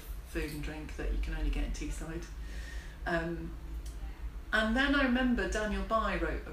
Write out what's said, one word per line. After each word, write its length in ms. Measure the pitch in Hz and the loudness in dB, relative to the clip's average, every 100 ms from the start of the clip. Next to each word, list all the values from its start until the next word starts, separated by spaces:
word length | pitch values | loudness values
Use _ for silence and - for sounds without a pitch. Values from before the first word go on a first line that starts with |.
| - - - | -6 -8 -6
food 200 | 165 151 | -2 -2
and 100 | 151 | -2
drink 320 | 151 151 151 - | -4 -4 -6 -2
that 160 | 151 | 0
you 60 | 147 | 2
can 140 | 160 160 | 0 2
only 120 | 151 | 2
get 160 | 147 147 | 2 2
in 60 | |
Teesside. 520 | - 147 - 160 165 - - - - - - - - 170 | 0 -2 -4 -4 -6 -6 -8 -8 -6 -6 -6 -8 -6 0
Um, 460 | 170 170 170 165 - - - - - - - - - - | 0 0 -2 -4 -6 -8 -6 -6 -6 -6 -6 -8 -8 0
and 220 | 220 220 247 | 2 4 4
then 200 | 277 285 | 6 6
I 80 | |
remember 460 | 262 254 254 214 180 | 6 4 4 4 2
Daniel 340 | 214 214 196 190 | 0 0 0 2
Bye 280 | 220 202 175 | 2 2 2
wrote 220 | 160 - | 0 -2
a 40 | - | -4